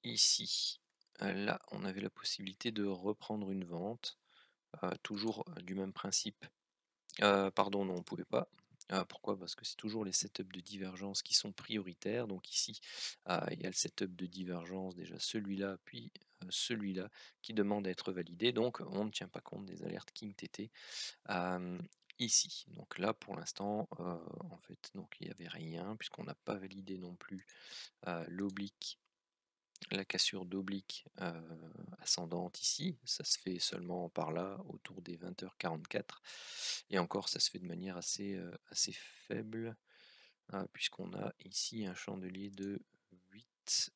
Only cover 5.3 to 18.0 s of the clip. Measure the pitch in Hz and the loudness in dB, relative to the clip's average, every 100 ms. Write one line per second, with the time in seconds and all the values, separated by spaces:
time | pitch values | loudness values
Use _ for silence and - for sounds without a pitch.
5.3 | 107 - 85 90 95 95 - 101 - 107 | 0 -4 -8 -4 -2 0 -2 2 2 0
6.3 | - - _ _ _ _ _ - - 104 | -6 -18 _ _ _ _ _ -10 8 10
7.3 | 98 98 98 98 101 95 90 87 - - | 10 8 6 6 6 4 0 -2 -4 2
8.3 | 117 - - _ - - 95 90 - - | 2 2 -8 _ -16 0 2 2 -4 -2
9.3 | 101 87 - - - 110 110 101 - - | -2 -4 -6 -6 -4 -2 0 2 2 0
10.3 | - 95 95 87 101 95 92 98 95 - | -4 -6 -6 -8 -4 -4 -4 -2 -2 4
11.3 | - 104 95 - 110 92 85 104 117 113 | 4 4 -6 -2 -2 -2 -4 0 0 0
12.3 | 95 - - - 110 - - - - - | -4 -2 0 0 -4 -10 -6 -6 -6 0
13.3 | 87 - - 92 92 - - 95 90 90 | 0 2 -2 -2 0 0 0 -2 -2 -4
14.3 | 92 90 87 85 95 95 87 85 87 - | -4 -2 -2 -4 -4 -4 -6 -8 -2 0
15.3 | 113 101 98 98 95 - - 117 - - | 0 0 2 0 -2 -8 -12 -12 -14 -20
16.3 | _ 90 - - 110 101 92 98 - - | _ -2 2 2 2 2 0 -2 -8 -18
17.3 | _ - 110 101 104 95 90 | _ 0 6 6 6 2 0